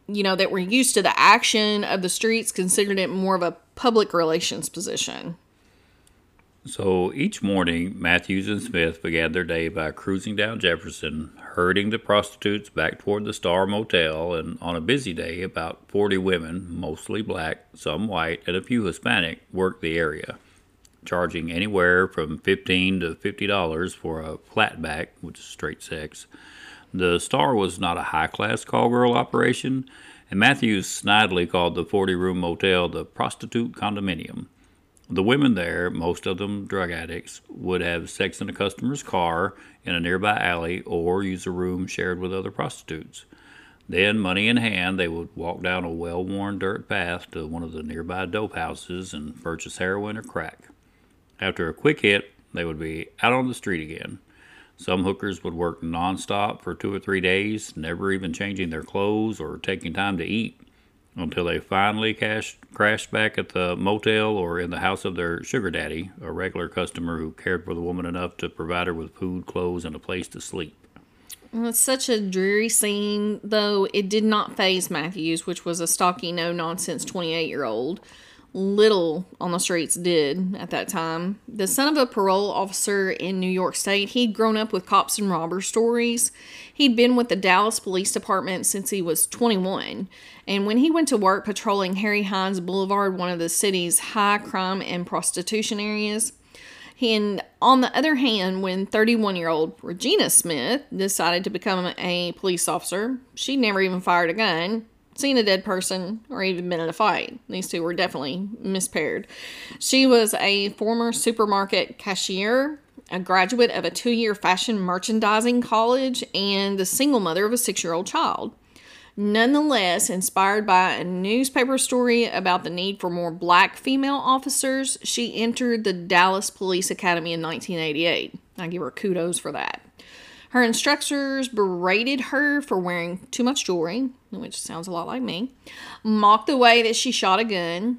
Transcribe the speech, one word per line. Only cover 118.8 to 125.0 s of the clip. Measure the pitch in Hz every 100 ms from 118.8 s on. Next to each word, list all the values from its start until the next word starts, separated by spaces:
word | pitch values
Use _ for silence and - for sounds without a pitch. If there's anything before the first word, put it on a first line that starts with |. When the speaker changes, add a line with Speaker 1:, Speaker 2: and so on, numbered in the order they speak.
| - - - -
Speaker 1:
Nonetheless, | 208 214 233 294 302 254 185 175 -
inspired | 185 190 - 190 208
by | 214 185 185
a | 113
newspaper | 170 180 190 233 269 285 254 262
story | - 254 247 233 226
about | - 185 180
the | 156
need | 175 190 202
for | 180
more | 175 175
black | 165 175 175 190 -
female | - 269 269
officers, | 277 - 262 277 277 269 262 269 -